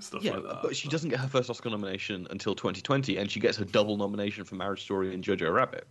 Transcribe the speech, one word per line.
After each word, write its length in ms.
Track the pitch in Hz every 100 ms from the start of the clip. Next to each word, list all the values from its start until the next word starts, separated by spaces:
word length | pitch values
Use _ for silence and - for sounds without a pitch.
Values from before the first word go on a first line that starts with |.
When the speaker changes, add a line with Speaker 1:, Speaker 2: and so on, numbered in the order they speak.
Speaker 1:
stuff 240 | - -
Speaker 2:
Yeah, 80 | 190
Speaker 1:
like 100 | 113
that. 180 | - -
Speaker 2:
but 140 | -
she 140 | 131 143
Speaker 1:
But 40 |
Speaker 2:
doesn't 180 | 156 165
get 100 | 127
her 80 | 131
first 200 | 131 123
Oscar 220 | 113 120
nomination 560 | 107 98 95 - 95 87
until 220 | 98 107 95
twenty 240 | 101 95
twenty, 360 | - 139 135 95
and 140 | 101
she 80 | 104
gets 180 | 113 -
her 60 |
double 320 | 101 110 107 104
nomination 460 | 101 104 101 104
for 140 | 90 95
Marriage 260 | 98 95
Story 320 | - 98 95
and 80 | 92
Jojo 320 | 98 90 80
Rabbit. 320 | 107 131 - -